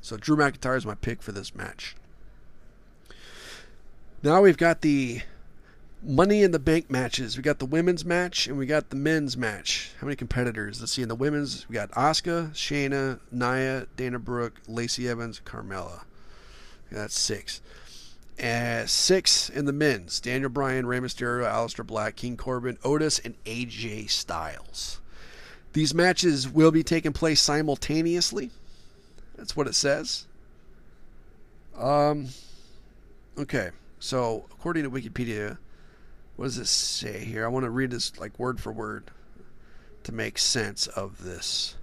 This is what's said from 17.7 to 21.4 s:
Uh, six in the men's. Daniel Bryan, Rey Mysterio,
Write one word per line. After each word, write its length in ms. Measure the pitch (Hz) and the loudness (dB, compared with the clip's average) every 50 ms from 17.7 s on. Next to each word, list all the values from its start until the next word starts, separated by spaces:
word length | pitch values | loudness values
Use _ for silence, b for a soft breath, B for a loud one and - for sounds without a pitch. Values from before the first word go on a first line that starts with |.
| B B B B B B B B B B B - - - - | B B B B B B B B B B B -16 -10 -6 -2
Uh, 440 | 120 117 117 120 120 117 117 113 | -2 0 0 0 0 -2 -2 0
six 640 | 110 - - - - 180 190 180 - - - - - | 0 2 2 6 6 6 6 6 4 4 4 2 0
in 160 | - 135 147 | -2 -2 0
the 80 | 139 139 | 0 2
men's. 480 | 143 151 147 131 104 85 87 - - | 4 4 4 4 2 -2 -6 -6 -4
Daniel 300 | - 120 123 131 135 135 | -2 0 0 0 0 0
Bryan, 360 | 120 143 139 135 131 131 127 | 0 0 0 2 2 0 0
Rey 140 | 120 123 123 | 0 0 -2
Mysterio, 500 | 123 123 - - 123 120 120 123 | -2 -4 -4 -4 -2 -2 0 0